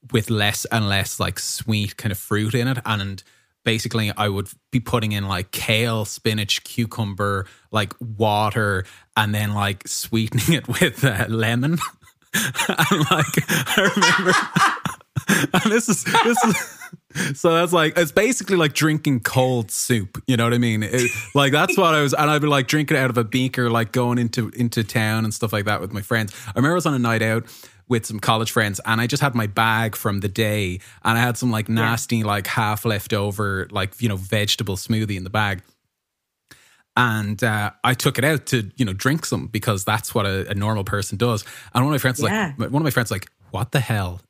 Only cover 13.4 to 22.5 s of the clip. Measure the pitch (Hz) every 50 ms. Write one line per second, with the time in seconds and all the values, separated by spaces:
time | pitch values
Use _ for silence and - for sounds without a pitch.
13.4 | - - 185 156 131 - - - 190 202 - - 196 - - - 190 180 185 403
14.4 | - - - - - 349 - - - - - - - _ _ - - - 190 170
15.4 | 143 - - 185 - 226 208 240 226 - 202 - - - 190 226 - 226 240 -
16.4 | - 240 185 - - - - - - - - - _ _ - 147 185 160 139 -
17.4 | - 175 165 165 175 170 170 175 156 156 160 175 175 151 - - 202 233 262 -
18.4 | 208 - 196 180 160 151 - - 147 156 156 151 151 156 139 120 107 - - 131
19.4 | 127 127 127 123 113 101 - - - - 127 113 98 95 _ - - - 131 113
20.4 | 117 117 120 120 123 117 110 107 107 98 - 127 123 123 - - - - - 143
21.4 | 143 139 131 147 170 190 185 - 190 170 160 151 147 139 135 151 151 147 151 147
22.4 | 143 151